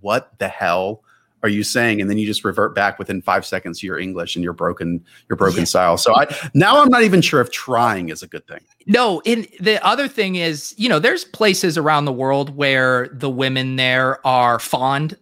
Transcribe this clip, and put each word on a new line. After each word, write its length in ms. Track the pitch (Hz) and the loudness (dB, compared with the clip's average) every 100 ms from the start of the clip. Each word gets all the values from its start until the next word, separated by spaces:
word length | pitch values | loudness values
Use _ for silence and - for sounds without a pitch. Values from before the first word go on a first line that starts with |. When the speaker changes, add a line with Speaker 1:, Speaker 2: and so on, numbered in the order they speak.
Speaker 1:
"What 380 | 101 120 - _ | -4 -4 -4 _
the 100 | 95 | -8
hell 540 | - 92 90 95 113 _ _ _ _ | -2 -2 0 -2 -6 _ _ _ _
are 40 | 107 | -2
you 140 | 104 | -2
saying?" 380 | 104 127 117 104 | -2 0 0 0
And 80 | 98 | -2
then 100 | 107 | -2
you 80 | 107 | -2
just 180 | 104 | -4
revert 300 | 101 101 107 | -4 -2 -2
back 240 | 101 101 95 | 0 -2 -2
within 200 | 98 95 | -8 -6
five 240 | - 95 | -2 -2
seconds 360 | - 95 87 85 | -2 -8 -8 -10
to 60 | 95 | -8
your 120 | 80 | -8
English 360 | 95 90 85 87 | -8 -8 -8 -6
and 60 | |
your 80 | 90 | -6
broken, 520 | 85 85 87 85 85 - - _ | -4 -4 -4 -6 -6 -8 -20 _
your 80 | 92 | 0
broken 240 | 95 87 | 2 2
Speaker 2:
Yeah. 40 | 85 | 0
Speaker 1:
style. 300 | 90 90 85 | 2 2 2
So 180 | 117 117 | 4 2
I, 100 | 147 - 151 | 2 -4 -2
now 260 | 143 196 285 | 2 6 6
I'm 80 | 277 | 6
not 140 | 247 | 6
even 180 | 220 185 | 6 4
sure 200 | - 147 | 4 2
if 100 | 120 | 0
trying 580 | - - 117 120 98 85 | -4 -2 0 2 0 -6
is 120 | 78 | -10
a 40 | 87 | -14
good 180 | 82 - | -18 -18
thing. 140 | 82 _ _ - | -20 _ _ 0
Speaker 2:
No, 340 | 233 240 170 - | 2 2 0 -2
and 200 | 226 185 - | -2 -4 -4
the 240 | 185 208 | -2 0
other 240 | 190 247 277 | 0 0 -2
thing 280 | 233 190 185 | -4 -4 -2
is, 360 | 165 147 - - | -4 -4 -10 -4
you 120 | 240 | 0
know, 100 | 156 | 2
there's 240 | 226 339 | 2 0
places 520 | - - 214 190 185 156 | -6 0 2 2 0 0
around 280 | 151 151 147 | 2 2 0
the 60 | |
world 440 | 123 131 139 143 139 | -2 0 0 -2 -2
where 520 | 139 135 127 123 127 | 0 2 2 0 -2
the 160 | 131 143 | -6 -6
women 460 | 127 131 131 131 131 | -2 -2 -2 -4 -2
there 480 | 127 127 131 135 135 | 0 2 0 -2 0
are 320 | 127 120 117 | 2 2 0
fond 560 | - 135 131 139 151 - | -2 -2 -2 -2 -4 -4